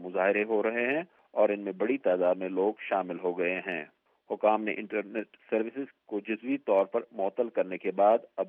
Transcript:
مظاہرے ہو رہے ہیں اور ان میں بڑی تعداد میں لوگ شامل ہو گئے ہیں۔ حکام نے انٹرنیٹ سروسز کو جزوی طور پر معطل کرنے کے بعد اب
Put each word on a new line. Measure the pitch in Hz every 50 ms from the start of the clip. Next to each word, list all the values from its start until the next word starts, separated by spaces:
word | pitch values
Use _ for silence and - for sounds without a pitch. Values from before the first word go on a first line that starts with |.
مظاہرے | 87 92 92 95 92 101 101 104 104
ہو | 110 113 104 104
رہے | 110 117 120 120 127 143
ہیں | 160 180 - _ _ _ _
اور | - 113 104 104
ان | 104 101
میں | 101 98
بڑی | 92 92 - - 95
تعداد | - - 95 90 90 90 90 90
میں | 92 95 92
لوگ | 92 92 95 107 110 - - -
شامل | 101 95 90 87 87 87 92
ہو | 90 87
گئے | 92 87 87 92 92
ہیں۔ | 90 98 87 78 76 - _ _ _ _ _ _ _ -
حکام | 110 - - 107 107 110 110
نے | 107 80
انٹرنیٹ | 101 110 98 107 107 98 101 110 110 104 - - _ _ -
سروسز | 117 110 110 117 117 139 135 - _ _ _
کو | - 110 104
جزوی | 101 113 107 104 120 127 139
طور | 139 - 113 101 95 98
پر | - - 120 - -
معطل | 117 104 95 101 - - 120 113
کرنے | - 104 90 92 92
کے | 85 - 95
بعد | 92 98 101 104 113 117 - - _
اب | 95 95